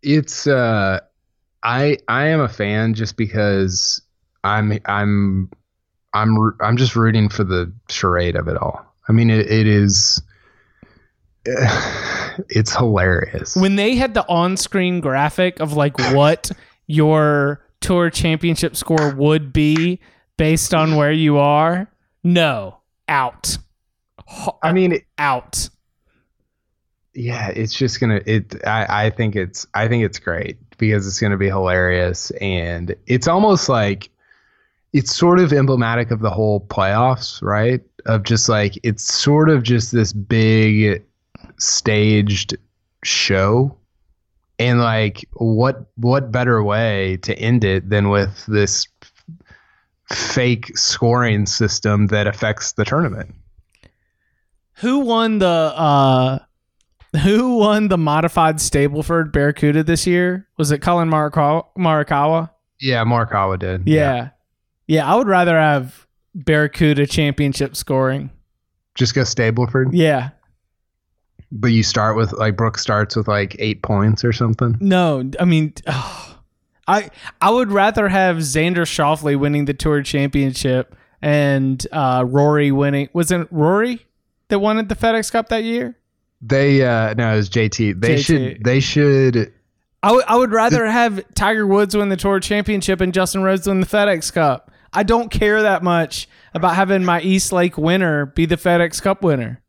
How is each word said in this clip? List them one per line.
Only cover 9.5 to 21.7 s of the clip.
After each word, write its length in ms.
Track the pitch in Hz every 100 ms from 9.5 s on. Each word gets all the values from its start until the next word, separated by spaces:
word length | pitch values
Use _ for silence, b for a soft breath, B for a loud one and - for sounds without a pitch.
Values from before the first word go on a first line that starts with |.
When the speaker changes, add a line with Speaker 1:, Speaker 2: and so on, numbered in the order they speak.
| 110 107
Speaker 1:
is, 540 | 104 101 98 - - - b b b b b b b b b _ _ 113
<sighs> 0 | 127 123 B B B B B B B 190
it's 260 | 110 107 -
hilarious. 800 | 120 101 92 87 - - - 185
Speaker 2:
When 200 | 190 196
they 200 | 208 247
had 180 | 262
the 140 | 220 -
on-screen 720 | 170 175 190 - 196 180 180
graphic 580 | 147 135 147 - 185 175
of, 140 | 156
like, 240 | 147 147 -
Speaker 1:
<laughs> 140 | 127
Speaker 2:
what 380 | 135 147 160 - B B B -
your 760 | 151 151 156 151 147 143 147 _ _
Tour 300 | - 180 170
Championship 680 | - - 160 170 160 170 -
score 380 | - 160 147 139
would 380 | 147 156 143
be 460 | 156 151 160 170 175 b b b -
based 360 | 156 160 -
on 220 | 170 160 156
where 160 | 147
you 260 | 156 156 147
are, 520 | 143 147 160